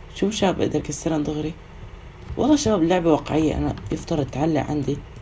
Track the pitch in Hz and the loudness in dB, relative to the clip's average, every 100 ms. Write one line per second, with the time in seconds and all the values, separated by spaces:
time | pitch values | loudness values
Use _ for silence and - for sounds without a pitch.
0 | - - 196 220 190 170 - 151 - 147 | -12 -2 -2 2 2 2 0 0 -2 -4
1 | 165 160 147 151 151 165 - - - - | -2 0 0 -2 -4 -8 -16 -18 -16 -16
2 | - - - - 269 294 220 208 165 180 | -18 -16 -8 0 4 4 4 4 4 4
3 | 170 156 - 151 156 - 147 - - 160 | 4 4 2 2 2 2 -2 -2 -4 -4
4 | - 160 131 131 160 147 - 147 135 139 | -2 -2 -2 0 0 2 0 -2 -2 -4
5 | - - | -6 -16